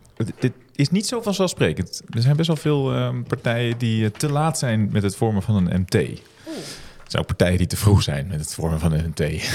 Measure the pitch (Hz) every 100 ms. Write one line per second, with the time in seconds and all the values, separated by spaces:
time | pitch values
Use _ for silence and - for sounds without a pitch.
0 | - _ 110 - 127 - - - 139 185
1 | 220 240 214 190 185 - 107 78 87 -
2 | - 113 123 147 165 151 151 147 135 127
3 | 123 120 123 120 123 117 120 120 120 110
4 | 107 - 151 143 160 151 127 110 101 107
5 | 101 - 113 104 92 104 87 87 92 107
6 | 62 - - - 320 285 139 - - -
7 | - - - - 90 90 87 - 101 101
8 | - 69 69 78 78 - 80 80 80 78
9 | 80 76 76 80 -